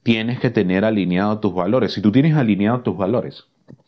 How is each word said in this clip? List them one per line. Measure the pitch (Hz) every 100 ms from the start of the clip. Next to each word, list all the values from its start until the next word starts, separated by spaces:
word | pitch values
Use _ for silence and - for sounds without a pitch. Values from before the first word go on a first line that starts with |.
tienes | - 113 113 123
que | 127
tener | 117 92 92
alineado | 107 107 90 90 104 107
tus | 104
valores. | 90 87 127 101
Si | -
tú | 104
tienes | 117 160
alineado | 151 117 98 104 123
tus | 120 90
valores, | 95 117 76 - - _ - -